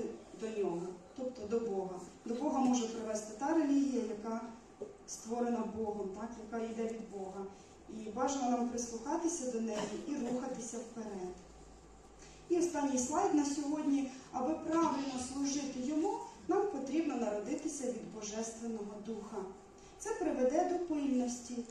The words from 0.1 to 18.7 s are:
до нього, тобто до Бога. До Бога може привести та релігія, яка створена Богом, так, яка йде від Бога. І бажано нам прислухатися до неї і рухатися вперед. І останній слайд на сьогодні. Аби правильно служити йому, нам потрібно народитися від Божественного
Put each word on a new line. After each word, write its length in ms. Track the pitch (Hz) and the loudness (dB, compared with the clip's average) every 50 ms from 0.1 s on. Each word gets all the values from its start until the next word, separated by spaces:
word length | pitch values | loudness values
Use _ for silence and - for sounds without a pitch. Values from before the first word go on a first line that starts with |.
| - - - - - - | -6 -8 -12 -14 -10 -6
до 200 | 226 220 220 208 | -6 -4 0 0
нього, 200 | 196 170 170 170 180 185 185 - - - - | 0 0 0 0 -2 -4 -6 -10 -12 -12 -8
тобто 300 | 262 254 247 240 214 208 | -6 -6 -4 -4 -6 -2
до 120 | 202 233 233 | 0 0 2
Бога. 400 | 226 196 196 190 185 180 180 180 - - - - - | 2 0 0 0 -2 -2 -4 -8 -10 -12 -14 -8 -4
До 80 | 220 233 | -4 -2
Бога 260 | 247 294 294 262 262 | 0 0 2 4 4
може 280 | 254 247 240 226 226 | 6 6 4 4 2
привести 460 | 220 226 226 220 214 214 214 - - - - | 0 -2 -4 -2 -2 -2 -2 -4 -6 -4 -2
та 140 | 277 311 330 | 2 4 6
релігія, 480 | 330 294 277 277 277 277 262 247 226 | 6 6 6 6 6 6 4 4 2
яка 400 | 214 214 214 208 214 226 226 226 233 240 - - - - - - - - - - - | 0 0 -2 -4 -2 -2 -2 -2 -4 -6 -10 -14 -18 -18 -14 -12 -10 -10 -10 -12 -14
створена 560 | - - - - 226 233 240 240 233 233 220 226 - 208 | -12 -12 -10 -6 -2 0 2 2 2 2 0 0 -2 -2
Богом, 320 | 220 220 208 208 208 196 190 190 208 | -2 -2 -2 -2 -2 -4 -4 -4 -6
так, 100 | 226 233 - 220 220 - | -6 -8 -8 -10 -8 -6
яка 140 | 233 226 226 | -4 -4 -4
йде 180 | 226 220 220 226 | -2 -2 -2 -2
від 280 | 220 - - 185 185 | -2 -2 -4 -8 -8
Бога. 340 | 196 196 190 185 185 196 196 - - - - - - - - - | -8 -8 -6 -6 -6 -6 -8 -8 -10 -14 -18 -20 -20 -18 -14 -12
І 200 | 220 220 214 214 | -10 -8 -8 -4
бажано 400 | 196 240 262 285 285 277 254 247 | 0 0 2 2 2 2 2 2
нам 200 | 247 240 240 247 | 2 2 2 0
прислухатися 840 | 233 233 - - 226 226 - 285 320 339 339 320 - - 254 254 | -2 -2 -4 -4 -6 -6 -4 -2 0 0 2 0 0 0 -2 -2
до 100 | 226 226 | 0 0
неї 420 | 226 220 208 - - 202 208 - - | 0 0 0 0 -2 -2 -4 -4 -4
і 80 | 294 285 | -2 -2
рухатися 640 | 240 233 233 240 247 - - - 226 226 - 240 | 0 0 0 0 0 0 -2 -4 -4 -6 -6 -6
вперед. 580 | 233 247 - - 233 214 202 202 185 180 180 180 - - - - - - - - - - - - - - - - - - - - - - - | -6 -6 -6 -6 -6 -6 -6 -4 -4 -4 -6 -6 -8 -12 -16 -18 -18 -18 -18 -20 -20 -20 -20 -20 -20 -20 -20 -20 -18 -18 -18 -18 -12 -2 2
І 80 | 349 | 4
останній 420 | 339 - - 285 285 277 269 254 247 | 4 4 4 2 2 2 4 4 2
слайд 340 | - - 302 339 403 - 311 | 2 4 4 4 6 6 6
на 120 | 294 277 | 6 6
сьогодні. 680 | 277 - 320 285 277 302 - - 277 277 277 269 - - - - - | 4 2 0 0 0 0 2 4 4 4 4 4 0 -4 -8 -10 -6
Аби 220 | - 254 254 311 320 | -2 0 2 2 2
правильно 680 | - - - 320 330 320 - - 277 277 269 254 247 247 - - | 0 0 2 4 6 6 6 4 2 0 0 -2 -2 -2 -2 -2
служити 460 | 285 277 277 277 285 262 254 247 254 | -2 0 0 0 0 -2 -2 -2 -2
йому, 380 | 254 277 302 302 339 403 - - - - - - - | -2 0 2 2 2 2 2 -2 -4 -8 -12 -4 0
нам 200 | - 339 403 415 | 2 4 4 4
потрібно 480 | 392 - 254 - - - 330 330 294 254 | 4 2 -2 -2 2 2 2 4 2 2
народитися 720 | 240 226 208 208 208 202 247 302 - - 302 - - 254 | 2 2 2 2 0 0 0 -2 -2 -2 -2 -2 -2 -2
від 260 | 247 233 214 - - 208 | -2 -2 -2 -4 -8 -8
Божественного 760 | 220 208 208 208 220 226 - - - 233 233 | -8 -6 -4 -2 -2 -2 -4 -4 -6 -4 -4